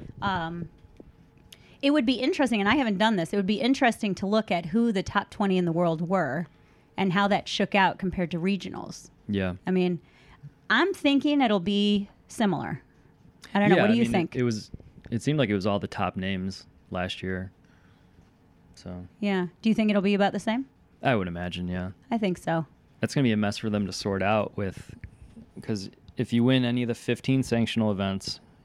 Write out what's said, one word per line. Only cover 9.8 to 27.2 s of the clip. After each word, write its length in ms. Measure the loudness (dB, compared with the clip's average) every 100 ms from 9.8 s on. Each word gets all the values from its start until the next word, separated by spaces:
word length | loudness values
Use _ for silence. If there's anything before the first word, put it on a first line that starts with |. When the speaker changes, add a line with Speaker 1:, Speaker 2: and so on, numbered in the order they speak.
| 2 -2 -8 -20 -20 -20 -20 _ -2
Speaker 1:
I'm 240 | 2 0
thinking 460 | 0 2 2 2 2
it'll 200 | 2 2
be 480 | 0 2 2 2 -2 -12 -10
similar. 540 | -2 0 0 -4 -10 -14 _ -20 _ -20 _ -4
I 40 | 2
don't 100 | 6
know. 80 | 6
Speaker 2:
Yeah, 60 |
Speaker 1:
What 60 | 6
do 40 |
Speaker 2:
I 20 | 4
Speaker 1:
you 60 |
Speaker 2:
mean, 80 | 4
it, 20 |
Speaker 1:
think? 240 | 2 0 0
Speaker 2:
it 60 |
was, 280 | 0 -2 -6 -16 -20 -20 -6
it 120 | -4
seemed 160 | 0 2
like 120 | 2
it 40 |
was 120 | 2 2
all 120 | 0
the 60 | -2
top 280 | -4 -4 -2
names 500 | -4 -4 -4 -8 -16 -20 -10
last 320 | -6 -6 -6
year. 280 | -6 -6 -8 -14 _ _ _ _ _ _ -20 _ _ _ _
So. 320 | -18 -14 -14 -14 -6
Speaker 1:
Yeah. 260 | -2 -2 -2 -2
Do 60 | 0
you 60 |
think 160 | 2 2
it'll 120 | 2
be 120 | 2
about 180 | 2 2
the 80 | 0
same? 260 | -2 -4 -4 _ _ _
Speaker 2:
I 120 | 0
would 120 | 0 0
imagine, 400 | -4 -6 -6 -4
yeah. 220 | -4 -6 -10 -6
Speaker 1:
I 80 | -2
think 200 | -2 -2
so. 280 | -2 -2 -4 _ _ -8
Speaker 2:
That's 140 | -4
gonna 100 | 2
be 80 | 2
a 40 | 2
mess 220 | 0 -2
for 120 | -2
them 160 | -2 -2
to 60 |
sort 300 | -4 -2 0
out 340 | 2 2 0 -4
with, 380 | -6 -8 -16 -18 -18 -20 -20 -20 -20 -12
'cause 300 | -6 -6 -6 -14 -12 -6
if 160 | 0
you 120 | 4
win 200 | 4 4
any 180 | 2 -2
of 60 | -4
the 60 |
fifteen 480 | -4 -4 -2